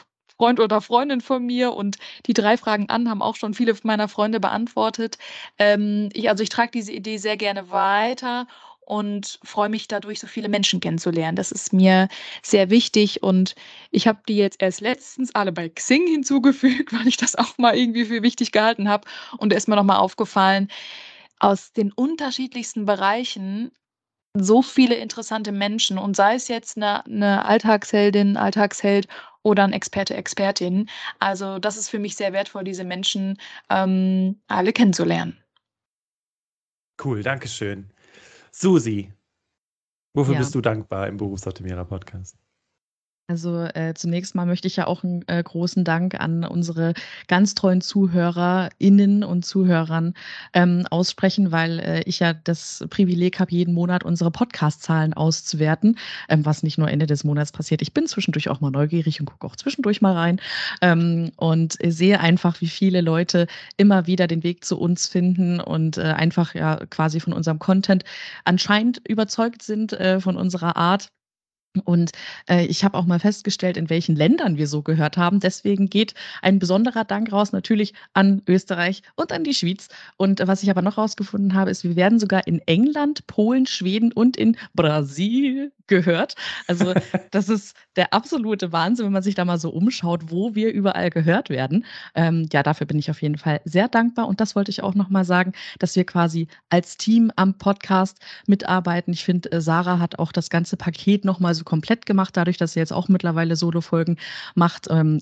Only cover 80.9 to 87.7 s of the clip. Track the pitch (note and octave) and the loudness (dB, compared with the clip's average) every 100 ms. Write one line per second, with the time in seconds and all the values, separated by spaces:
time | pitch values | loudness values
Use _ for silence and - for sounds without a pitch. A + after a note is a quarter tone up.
80.9 | G#3+ G#3+ - G3 G#3 G3 F#3+ F#3+ F#3 F3 | 0 -2 -4 -6 -2 0 2 0 -2 -2
81.9 | F3 F#3 A#3 G#3 F#3+ - E3+ - E3 C4+ | 2 4 4 2 0 0 -2 2 2 2
82.9 | D4 D4 D4+ - - G#3+ C4 C4 - F#3 | 2 -2 -4 -6 0 2 2 0 -2 -2
83.9 | G#3 A#3 - A#3+ A#3+ A3 A#3 - D#3+ D#3 | 2 0 4 2 4 2 0 -2 2 2
84.9 | D3+ C#3 C#3 G3+ B3 C#4 C4 C#4+ _ - | 2 -2 -2 -2 0 0 -2 -6 _ 2
85.9 | F#3 F3 E3+ A#3 - - - - F3 F3+ | 2 4 2 -2 -6 -12 -8 -4 -2 0
86.9 | F3+ - F#3 - G3 G3 G#3+ - | 0 -2 -6 -4 -2 0 -2 -4